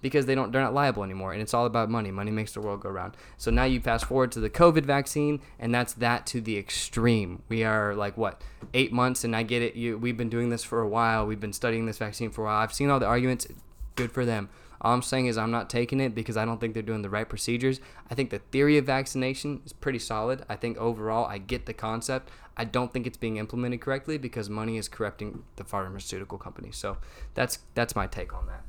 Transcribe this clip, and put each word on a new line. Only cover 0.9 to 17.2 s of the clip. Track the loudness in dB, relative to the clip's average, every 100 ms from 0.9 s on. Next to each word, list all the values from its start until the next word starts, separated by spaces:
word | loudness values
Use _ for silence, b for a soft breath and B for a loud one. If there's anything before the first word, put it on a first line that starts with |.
| 2
anymore, | -2 -4 -4
and | -4
it's | 0
all | 2 4
about | 4 2
money. | 2 0
Money | -2 -2
makes | -2 -2
the | -4
world | -4 -4
go | -6
round. | -6 -8 -10 B B
So | 2
now | 4 4
you | 2
fast | 2 0 2
forward | 2 2
to | 2
the | -2
covid | 8 8 8 4
vaccine, | 2 2 0 2 0 B B
and | 0 2
that's | 0
that | 0 2 2 -2
to | -4
the | -2 -4
extreme. | -2 -4 -2 2 6 6 2 -6 -4
We | 0 2
are, | 2 2 0
like, | -2 0
what, | -2 -2 B B -2
eight | 2 2
months, | 4 4 2 0
and | 0
I |
get | 2 2
it. | 0 -2
You, | -4 -2
we've | -2 -2
been | -2
doing | 0 0
this | 0
for | -2 0
a | 2
while. | 2 4 4 0
We've | -2
been | -6
studying | -2 0 0 -2
this | -4
vaccine | -6 -4 -6
for | -4
a | 0
while. | 2
I've | 2
seen | 2 4
all | 4
the | 4
arguments. | 4 4 0 -4 -10 -18 -12 -10 -4
Good | -4
for | 0 0
them. | 0 -4 B B B
All | 2
I'm | 2
saying | 2 2 2
is | 2
I'm | 0
not | -2 -2
taking | 0 0 2
it | 0 -2
because | -2 0
I | 0
don't | 0
think | -2
they're | -4
doing | -4 -4
the | -2
right | -2